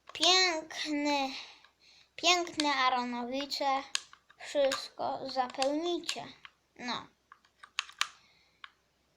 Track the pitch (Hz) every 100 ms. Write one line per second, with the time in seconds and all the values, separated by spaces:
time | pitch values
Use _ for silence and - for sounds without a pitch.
0 | - - 320 370 370 320 311 - 302 294
1 | 294 285 269 269 - - - _ _ -
2 | _ - 320 359 339 311 294 269 254 262
3 | 247 240 240 262 285 - 277 269 269 -
4 | - - _ - - 294 269 262 - -
5 | 233 269 269 262 247 262 269 294 349 349
6 | - - 247 - - _ _ - 240 175
7 | - _ _ - _ _ - - - -
8 | - - _ _ _ _ - _ _ _
9 | _